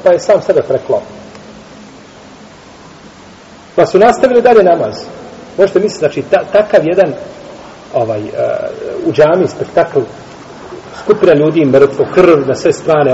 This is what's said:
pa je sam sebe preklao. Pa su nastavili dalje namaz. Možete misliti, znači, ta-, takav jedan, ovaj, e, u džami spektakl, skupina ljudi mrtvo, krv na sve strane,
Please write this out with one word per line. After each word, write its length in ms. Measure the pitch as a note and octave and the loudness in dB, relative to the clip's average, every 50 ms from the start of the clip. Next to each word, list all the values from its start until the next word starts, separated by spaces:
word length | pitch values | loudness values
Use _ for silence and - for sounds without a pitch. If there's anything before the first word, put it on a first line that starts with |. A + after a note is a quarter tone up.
| - | 0
pa 80 | F#3 | 0
je 80 | F3 E3+ | 0 0
sam 220 | - - G#3 E3+ | 2 0 0 0
sebe 200 | - - F3+ D3 | 0 0 0 0
preklao. 400 | - - C#3+ B2+ - - C3 A#2+ - - - - - - - - - - - - - - - G#3+ G#3 G#3 - - - - - - - - - - - - - - - - - - - - - - - - - - - - - - - - - - - - - | 0 -2 -4 -4 -4 -4 -4 -4 -6 -8 -16 -20 -20 -20 -20 -20 -20 -20 -20 -20 -20 -20 -20 -20 -20 -20 -20 -20 -20 -20 -20 -20 -20 -20 -20 -20 -20 -20 -20 -20 -20 -20 -20 -20 -20 -20 -20 -20 -20 -20 -20 -20 -20 -20 -20 -20 -20 -20 -20 -20 -20 -6 -2
Pa 100 | F3 D#3+ | 0 0
su 140 | - - F#3 | 2 4 4
nastavili 420 | G#3+ B3 A#3 - - B3+ B3 A#3 | 4 4 4 2 2 2 2 4
dalje 220 | A3 B3 A#3 G#3+ F#3+ | 4 4 6 6 4
namaz. 320 | F3 E3 B2+ A#2+ G#2+ A2 - - - - - - - - - - - - - | 4 2 0 0 -4 -6 -10 -14 -16 -18 -18 -20 -20 -20 -20 -20 -8 -2 0
Možete 220 | G3 F#3+ - - | 0 0 0 0
misliti, 200 | G#3 G3+ - - | -2 -2 -4 -4
znači, 240 | D#3 C#3+ - D3 - - | -4 -4 -4 -6 -4 -2
ta-, 120 | G3 F3 - - | -2 -2 0 0
takav 360 | - G3+ G#3+ - - F#3 D3+ D#3+ | 0 0 2 2 2 0 2 2
jedan, 260 | F3+ F#3+ F#3 D3+ C3 - - - - - - - - - - - - - - - - | 2 0 0 0 -2 -8 -14 -16 -18 -20 -20 -20 -20 -20 -20 -20 -20 -20 -14 -8 -6
ovaj, 260 | B2+ A#2 A2 A2 G#2 | -4 -4 -4 -4 -6
e, 120 | G#2+ - - - B2 A#2+ - - - - - - - - - - - | -8 -8 -8 -6 -4 -4 -4 -6 -8 -8 -10 -10 -12 -10 -10 -6 -4
u 60 | - | -2
džami 360 | A#2+ C#3+ D3+ D3+ E3+ F#3 E3 - | 0 2 2 2 2 2 0 -2
spektakl, 520 | - - - - - E3+ E3 - - C#3+ A#2 - - - - - - - - - - - - - - - - - - - - | -4 -6 -10 -4 0 -2 -2 0 -2 -4 -4 -6 -8 -18 -20 -20 -20 -20 -20 -20 -20 -20 -20 -20 -20 -20 -20 -20 -20 -4 -2
skupina 300 | - G#3 - - F3+ D3+ | 0 0 2 2 2 2
ljudi 320 | C#3+ D3+ D#3 D#3 E3 D3+ | 4 2 0 0 0 0
mrtvo, 400 | C3+ B2+ C3+ C#3+ C3+ - - C#3+ - - | 2 4 4 4 2 2 0 -4 -2 0
krv 340 | F#3 F#3 E3+ D#3+ C#3+ C3+ C3 | 2 4 4 4 2 2 -2
na 80 | B2+ | -4
sve 180 | - - E3+ - | -2 -2 -2 -2
strane, 400 | - - D#3+ D#3 D3+ C#3+ C3 | -2 -2 -2 0 0 2 2